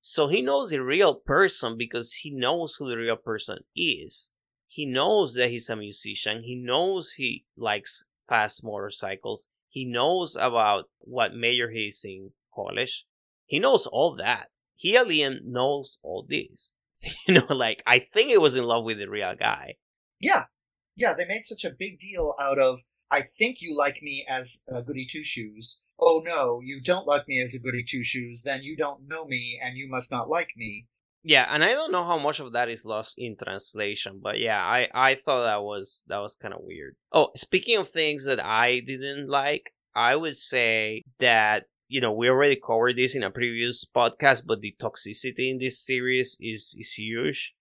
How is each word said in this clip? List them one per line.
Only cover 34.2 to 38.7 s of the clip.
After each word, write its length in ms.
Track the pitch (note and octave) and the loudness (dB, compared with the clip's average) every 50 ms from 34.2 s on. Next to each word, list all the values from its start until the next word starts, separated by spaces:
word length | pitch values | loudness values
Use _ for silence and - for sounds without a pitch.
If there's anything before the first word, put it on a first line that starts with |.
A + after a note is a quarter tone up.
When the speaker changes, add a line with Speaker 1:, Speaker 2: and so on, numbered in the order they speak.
| F#2+ | -8
Speaker 1:
but 160 | G#2 G#2+ A2 | -6 -4 -2
yeah, 220 | A2 A2+ G#2+ G2+ | 0 0 0 0
I, 260 | F2+ F#2 A#2 B2+ B2 - - | 0 2 2 2 0 0 0
I 220 | B2 C3 C3+ C3+ | 2 4 4 2
thought 280 | C3+ _ - C3+ B2 A#2+ | 0 _ -2 0 0 2
that 180 | A2+ G#2+ G#2 G2+ | 0 -2 -2 -4
was, 380 | G#2 G#2 G2+ G2 - - - _ | -6 -8 -8 -10 -10 -14 -14 _
that 120 | _ F2+ G2+ | _ -6 -6
was 180 | G2+ G2+ - _ | -6 -8 -12 _
kinda 140 | - G#2 F#2 E2 | -12 -12 -12 -12
weird. 360 | - - F2 D#2+ C#2+ C2+ - _ _ _ | -14 -16 -16 -14 -16 -16 -18 _ _ _
Oh, 160 | - E3 D3 - - | 4 4 4 4 2
speaking 400 | - - _ - F#3 - A#3+ A#3 | -6 -2 _ 0 0 2 4 2
of 120 | G#3 - - | 2 2 0
things 360 | - F3 D#3+ D3+ D3 C#3+ C3 | -2 0 0 0 0 -2 -2
that 140 | C#3 C3 A2 - | -2 0 0 0
I 360 | G2+ A2 A2 A#2+ B2 | 0 4 4 4 4